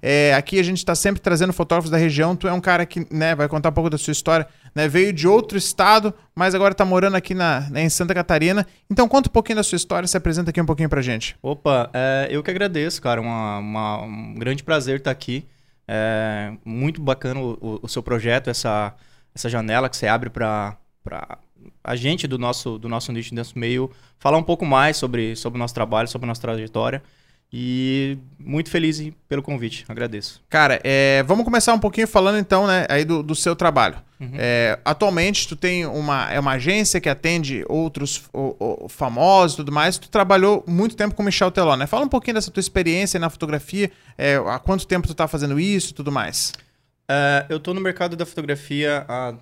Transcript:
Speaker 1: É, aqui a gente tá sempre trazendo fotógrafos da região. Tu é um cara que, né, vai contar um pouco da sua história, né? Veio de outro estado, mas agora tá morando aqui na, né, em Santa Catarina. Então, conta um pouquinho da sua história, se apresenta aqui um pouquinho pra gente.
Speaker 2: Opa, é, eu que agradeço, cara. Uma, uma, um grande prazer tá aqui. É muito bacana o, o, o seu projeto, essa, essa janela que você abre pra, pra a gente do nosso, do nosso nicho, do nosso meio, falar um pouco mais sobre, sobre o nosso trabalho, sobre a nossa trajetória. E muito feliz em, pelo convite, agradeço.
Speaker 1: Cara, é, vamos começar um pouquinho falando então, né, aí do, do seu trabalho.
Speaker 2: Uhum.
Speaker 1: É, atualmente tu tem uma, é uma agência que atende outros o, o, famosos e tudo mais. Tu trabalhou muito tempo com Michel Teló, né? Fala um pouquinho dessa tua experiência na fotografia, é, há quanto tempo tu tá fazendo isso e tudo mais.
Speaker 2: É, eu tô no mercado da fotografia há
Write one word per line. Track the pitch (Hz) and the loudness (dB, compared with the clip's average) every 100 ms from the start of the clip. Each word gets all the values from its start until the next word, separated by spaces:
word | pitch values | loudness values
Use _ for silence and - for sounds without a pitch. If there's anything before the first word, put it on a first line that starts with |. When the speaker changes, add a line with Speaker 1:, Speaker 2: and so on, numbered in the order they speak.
Speaker 1:
É, | - 147 147 | 2 4 6
aqui | 139 147 190 | 4 2 0
a | |
gente | 175 185 | 0 0
tá | - 170 | -2 0
sempre | 202 196 | 0 0
trazendo | - 175 185 | 0 2 2
fotógrafos | 180 165 165 165 | 0 2 0 2
da | 160 | 2
região. | 165 143 160 180 | 2 2 0 0
Tu | 190 | -2
é | |
um | 180 | -2
cara | 180 175 | 2 2
que, | 170 - 165 | 2 -4 -6
né, | 156 160 160 | -2 0 0
vai | 147 | 0
contar | 156 156 | 0 0
um | |
pouco | 151 165 | 0 0
da | 151 | -2
sua | - | -2
história, | 151 - 160 151 _ - | -4 2 2 0 _ -12
né? | - 151 | -2 2
Veio | 156 196 | 4 2
de | 175 165 | 2 4
outro | 214 220 202 | 4 4 -4
estado, | - - 190 214 214 - _ | -4 4 6 6 4 -6 _
mas | - 180 190 | 0 2 4
agora | 196 | 4
tá | 185 | 4
morando | 190 185 196 190 | 4 4 4 2
aqui | 175 185 | -2 -2
na, | 170 135 143 | 0 0 -2
né, | 143 | 0
em | 160 | 0
Santa | - 175 | 0 0
Catarina. | 180 170 160 160 202 196 _ _ | 0 2 2 4 2 0 _ _
Então, | 202 240 | 2 4
conta | 277 262 | 4 4
um | |
pouquinho | 233 220 214 | 0 0 0
da | |
sua | 202 180 | 0 -2
história, | - 175 180 | -2 -2 -2
se | 185 | -2
apresenta | 170 165 170 | 0 0 0
aqui | 170 | 0
um | 160 | 0
pouquinho | 151 156 | 0 0
pra | 147 | 0
gente. | 127 113 - - | 0 -4 -6 -8
Speaker 2:
Opa, | 131 143 151 131 120 | -6 -2 2 2 2
é, | 127 131 135 135 | -2 0 0 0
eu | 147 | -4
que | 151 | -4
agradeço, | 185 202 165 156 - | -2 -2 -2 -4 -4
cara. | 131 117 | -2 -2
Uma, | 117 117 107 104 | -2 -4 -4 -6
uma, | 104 107 107 104 | -6 -4 -4 -4
um | 110 107 110 | -8 -12 -12
grande | 107 117 139 | -8 -4 -6
prazer | - 156 127 139 | 0 0 0 -4
tá | 139 | -2
aqui. | 131 - 123 - _ _ _ - | -6 -6 -8 -8 _ _ _ -8
É | 110 110 110 110 107 104 110 - | -4 -2 -2 -4 -6 -8 -12 -10
muito | 113 139 160 | -4 -4 -2
bacana | 143 131 131 131 | -4 -2 -4 -6
o, | 127 113 | -6 -8
o, | 113 107 | -8 -10
o | 113 | -8
seu | - | -8
projeto, | 117 120 110 123 127 | -4 -2 0 0 -2
essa, | 120 120 104 104 - _ _ _ - | -4 -2 -2 -4 -8 _ _ _ -10
essa | 123 | -6
janela | 117 110 113 131 | -4 0 0 0
que | - | -2
você | 110 | 0
abre | 117 120 | 0 -2
pra, | 117 113 107 101 104 _ _ | -4 -2 -2 -4 -10 _ _
pra | - - - - _ _ - _ | -14 -14 -14 -18 _ _ -20 _
a | - 123 | -10 -4
gente | 127 170 143 | -2 -2 -4
do | 131 | -4
nosso, | 120 123 - 110 | -2 -4 -6 -8
do | 117 | -6
nosso | 117 - | -6 -6
nicho, | 117 117 | -8 -8
do | 117 | -8
nosso | 117 - | -8 -6
meio, | 117 127 131 - _ _ | -4 -2 -4 -8 _ _
falar | 139 156 | 2 2
um | |
pouco | 165 170 165 | 2 -2 2
mais | 131 143 151 | 4 4 2
sobre, | 127 123 113 110 | -4 -2 -4 -6
sobre | 123 120 | -8 -6
o | |
nosso | 120 120 | -6 -4
trabalho, | 110 107 117 | -2 0 -2
sobre | 123 123 | -4 -8
a | |
nossa | 117 | -6
trajetória. | 117 113 110 107 113 131 - _ _ _ _ 120 | -6 -6 -6 -4 -2 -4 -10 _ _ _ _ -8
E | 123 127 131 135 139 139 131 - | -4 -2 0 0 -2 -6 -12 -18
muito | 135 147 165 | -6 -4 -2
feliz | 175 160 156 | 0 0 -2
em, | 151 156 _ | -8 -14 _
pelo | 139 | -6
convite, | 135 143 117 - - | -4 -6 -6 -8 -12
agradeço. | 113 120 104 - - _ | -8 -6 -6 -10 -14 _
Speaker 1:
Cara, | 156 147 127 | 4 4 4
é, | 131 135 139 135 | 2 2 4 4
vamos | 131 202 233 | 4 2 4
começar | 233 220 | 2 4
um | 226 | 4
pouquinho | 208 202 220 | 2 0 2
falando | 208 190 208 | 4 4 2
então, | 202 185 202 | 2 2 4
né, | 185 160 | 2 2
aí | 143 156 | 0 2
do, | 165 | 0
do | 151 156 | -2 -2
seu | - 170 | -2 2
trabalho. | 170 143 107 73 - _ | 2 4 2 0 -16 _
Speaker 2:
Uhum. | 127 | -12
Speaker 1:
É, | 131 120 120 117 - | -4 0 2 2 2
atualmente | - 151 208 175 180 202 - | 0 2 2 2 0 0 -4
tu | 156 | -4
tem | 180 180 165 | -2 -2 -4
uma, | 147 151 139 104 | -4 -2 -2 0
é | 110 | -2
uma | 139 | 0
agência | 131 127 202 208 180 | 0 0 0 2 0
que | 165 | -2
atende | 139 165 170 143 127 - | -2 0 -2 -2 -6 -4
outros | 147 160 147 139 - - | -2 -2 -4 -6 -8 -10
o, | - 135 - 113 - - | -6 -6 -4 -6 -6 -10
o, | |
famosos | - 135 117 165 196 175 | -6 -4 2 6 8 6
e | 139 | 2
tudo | 143 | -2
mais. | 147 160 185 | 0 0 0
Tu | - | -2
trabalhou | 220 190 196 190 208 - | 2 4 6 6 2 0
muito | 170 220 - | 0 0 0
tempo | 208 - | -4 0
com | |
Michel | 208 - 185 | -2 2 0
Teló, | 185 170 131 | 2 2 2
né? | 143 | 2
Fala | 226 | 0
um | 285 | 0
pouquinho | 262 - | 0 0
dessa | 220 190 | -4 -4
tua | 180 | -6
experiência | 185 - 170 170 196 175 | -2 0 0 0 0 -2
na | 165 | -4
fotografia, | - 156 151 147 190 196 - - - | -4 -4 -4 -6 -4 -4 -4 -20 -4
é, | 139 139 95 | 0 0 0
há | 120 | -4
quanto | - 190 - | -2 -2 0
tempo | 185 - | -2 -2
tu | |
tá | 156 160 | -2 -2
fazendo | 156 143 139 | -2 -2 0
isso | 185 202 - | 0 -2 -4
e | |
tudo | - 147 | -8 -6
mais. | 139 95 - - - _ _ _ _ _ | -4 -4 -4 -6 -8 _ _ _ _ _
Speaker 2:
É, | 139 143 143 143 | 0 2 2 0
eu | 156 | -6
tô | 151 | -4
no | 185 | -4
mercado | 190 180 175 170 | -4 -2 -4 -4
da | 170 | -8
fotografia | - 147 143 - 143 147 147 143 | -6 -6 -6 -4 -2 0 -2 -4
há | 123 127 117 | -6 -6 -10